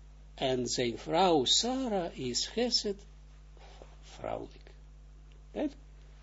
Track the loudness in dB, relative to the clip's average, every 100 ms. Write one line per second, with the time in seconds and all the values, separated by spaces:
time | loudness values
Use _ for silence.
0 | -20 -20 -16 -2 0 2 0 0 0 -2
1 | 0 4 6 6 6 4 2 0 0 0
2 | -2 -4 -2 -2 -2 0 2 2 0 -4
3 | -8 -20 -20 -20 -20 -20 -20 -18 -18 -20
4 | -18 -10 -6 -6 -8 -14 -20 -20 -20 -20
5 | -20 -20 -20 -20 -12 -4 -4 -4 -18 -20
6 | -20 -20